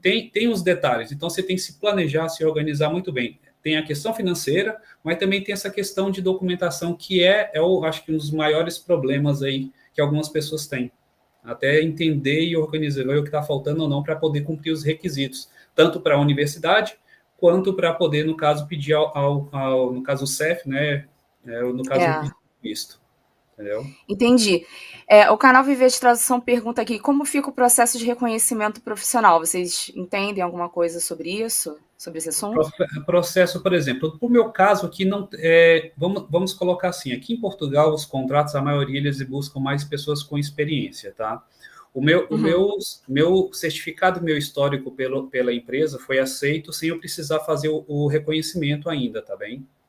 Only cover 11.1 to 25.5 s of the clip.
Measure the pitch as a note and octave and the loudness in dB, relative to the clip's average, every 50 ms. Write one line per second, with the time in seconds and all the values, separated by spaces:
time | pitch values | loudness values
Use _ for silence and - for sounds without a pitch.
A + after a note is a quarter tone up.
11.1 | _ _ _ _ _ _ - A#2 A#2 - - C3+ D3 D#3 D#3 E3 D#3 D#3 E3+ D#3+ | _ _ _ _ _ _ -14 -14 -8 -4 0 2 2 4 2 2 0 -2 0 0
12.1 | D3+ C#3 C3+ C3+ C#3+ D#3 E3 E3+ E3 D#3+ D#3 D3+ D3+ D#3 D#3 D3 C#3 C3+ B2+ C3 | 0 0 0 0 0 0 0 0 0 0 -2 -2 -2 -2 -2 -2 -2 -2 -2 0
13.1 | C#3 D3 D3 C#3+ - D3 C#3+ - D3 C#3 - D#3+ D#3 D#3+ D#3+ D3 C#3 C#3+ D3 D3+ | 0 0 0 -2 -2 -4 -2 -2 -4 -4 -2 -2 -2 -2 0 0 -2 -2 -2 -4
14.1 | D#3 D3+ - D#3 D3 D3 C#3+ D#3 D#3+ D3 - D#3+ D#3+ D3+ C#3+ D3 D#3+ D#3+ - F3 | -2 -2 -2 0 0 -2 -2 -4 -6 -6 -4 -4 -4 -2 -2 -2 -4 -2 -4 -6
15.1 | C#3+ C#3 C#3 C3 - - - - _ - - _ _ - D#3+ E3+ - - - D#3+ | -4 -4 -4 -4 -6 -10 -18 -20 _ -20 -20 _ _ 4 4 4 2 0 0 2
16.1 | - D3 C#3+ D3 C#3+ C#3+ D3 D3 - - - E3 F#3+ G#3+ G#3 - - - _ _ | 2 4 4 4 2 2 0 -2 -4 -2 0 2 2 2 2 0 -6 -14 _ _
17.1 | _ _ _ _ _ _ - E3+ F3 F#3+ F#3 F#3+ F#3 F#3 F3 E3+ E3 E3 F3+ D3+ | _ _ _ _ _ _ 4 4 4 4 2 0 0 0 0 0 0 0 0 0
18.1 | D3 D3 D#3 D#3+ D#3+ D#3+ D#3 D3+ D3+ D3 D3 - E3+ D3+ C#3 C#3+ D#3 D3+ D#3 D3 | 0 0 0 -2 -2 0 2 2 2 0 -2 -6 -8 -6 -2 0 2 2 2 2
19.1 | - C#3+ C#3+ C#3+ C#3+ C#3 C#3+ - - C#3 C3+ C3 C3 C3 B2+ B2+ B2+ B2+ C3 C#3+ | 0 0 0 0 0 0 -2 -4 -6 -4 -2 0 2 2 0 0 -2 -4 -4 -4
20.1 | C#3 B2+ C3+ C3+ - - D3+ D#3+ E3+ E3+ - C#3 C3+ C#3 D3 D3 C#3+ C#3+ D3 - | -4 -4 -4 -4 -4 -2 -2 -2 -2 -2 -6 -6 -4 -2 -2 -2 -2 -4 -6 -10
21.1 | _ _ _ _ _ _ - A#2+ A#2 A#2 B2 B2 B2 B2+ C3 C3 C3+ C3+ F3 E3 | _ _ _ _ _ _ -16 -10 -6 -4 -4 -4 -4 -4 -4 -2 0 2 2 2
22.1 | D#3 D#3 D3+ C#3 - _ _ _ _ _ - A2 G#2 - - - - _ _ _ | 2 0 -2 -6 -8 _ _ _ _ _ -12 -10 -10 -10 -12 -14 -16 _ _ _
23.1 | _ _ _ _ _ _ _ _ _ - G#2 G2+ G#2 A2 C3+ C#3+ - - _ - | _ _ _ _ _ _ _ _ _ -12 -8 -6 -6 -6 -6 -10 -14 -14 _ -8
24.1 | G3+ G3 B3 A#3+ B3 B3 A3 G3+ F3+ E3 - - - - - - - - - - | -2 2 4 6 6 6 6 4 2 2 0 -4 -16 -20 -20 -20 -20 -10 4 8
25.1 | G#3+ G#3 G#3 - G#3+ G#3+ - C4+ | 10 10 10 8 6 6 6 8